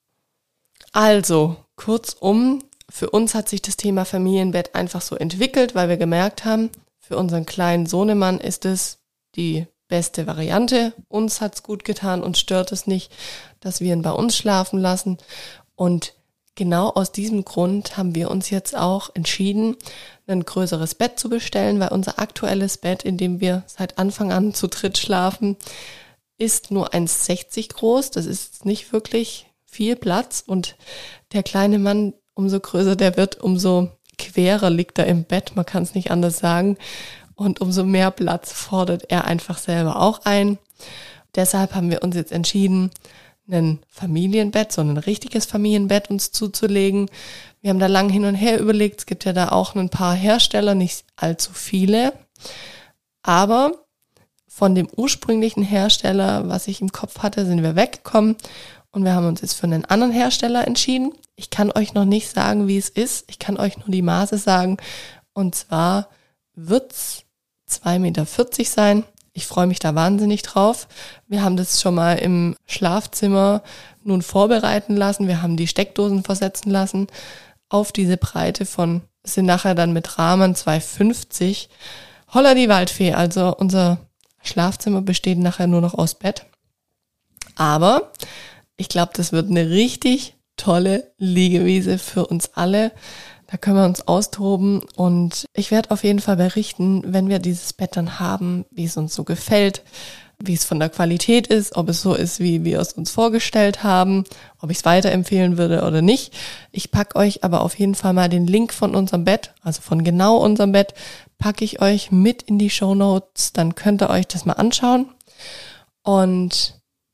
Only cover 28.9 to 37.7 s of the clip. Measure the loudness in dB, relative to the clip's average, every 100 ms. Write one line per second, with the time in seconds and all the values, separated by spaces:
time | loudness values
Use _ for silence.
28.9 | -6 -2 -4 -4 -10 -20 _ _ -4 -2
29.9 | -2 -2 -2 -4 -8 -6 -4 -6 -12 -20
30.9 | -18 -18 -20 _ -4 -2 0 2 2 2
31.9 | 0 -2 -6 _ -4 -2 -2 -2 0 2
32.9 | 2 2 2 -2 -2 -2 0 2 2 0
33.9 | -6 _ -16 -6 0 2 4 2 0 0
34.9 | 0 2 2 0 -4 -2 -4 -2 -2 -2
35.9 | -4 -2 0 0 0 0 2 0 -2 -8
36.9 | -16 -18 -20 -20 -4 -2 0 -2